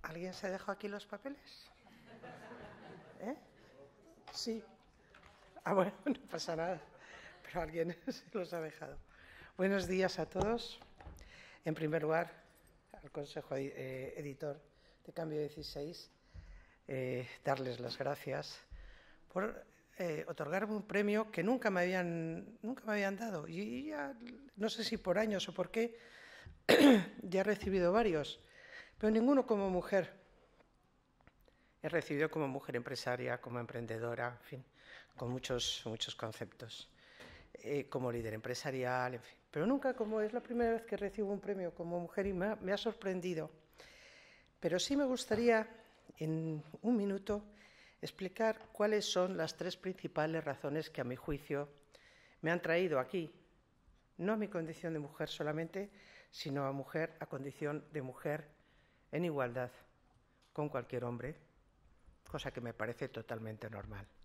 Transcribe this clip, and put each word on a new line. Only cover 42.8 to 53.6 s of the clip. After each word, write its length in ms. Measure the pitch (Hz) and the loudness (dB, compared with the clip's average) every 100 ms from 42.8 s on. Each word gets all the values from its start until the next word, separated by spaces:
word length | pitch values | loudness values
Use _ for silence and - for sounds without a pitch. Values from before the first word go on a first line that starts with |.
| 233 208 196 185 180 160 156 - _ - - - - - - - - _ | 0 -2 -2 0 0 -2 -4 -10 _ -20 -20 -20 -20 -20 -20 -20 -20 _
Pero 200 | 170 175 | 2 2
sí 180 | - 277 | 4 4
me 80 | 269 | 6
gustaría, 600 | 254 - 214 240 220 220 - - - - - | 2 2 4 6 4 2 -10 -20 -20 -20 -4
en 460 | 156 160 160 156 151 - | 0 0 0 -2 -6 -2
un 160 | 214 240 | 2 4
minuto, 460 | 202 196 196 208 208 - - - - _ | 4 -2 -2 -4 -4 -20 -20 -20 -20 _
explicar 580 | 156 - 185 190 220 220 - | -10 -6 -8 0 0 0 -8
cuáles 340 | - 208 208 208 | 0 4 4 4
son 320 | 185 185 180 | 2 2 2
las 180 | 160 - | -2 -2
tres 220 | 175 - | -4 -4
principales 680 | 185 180 156 - 156 160 | -6 -4 -4 0 2 2
razones 460 | 151 135 147 151 151 | -2 -2 -2 -2 -2
que, 120 | - | -4
a 20 | |
mi 120 | 123 127 | -4 -4
juicio, 540 | - 143 - 143 147 - _ - - - - _ | -4 -6 -2 -2 -2 -10 _ -20 -20 -20 -20 _
me 80 | 156 | 0
han 120 | 170 | 2
traído 380 | 170 170 185 139 | 4 4 4 2
aquí, 320 | 127 190 156 - - _ | 2 -2 -4 -10 -20 _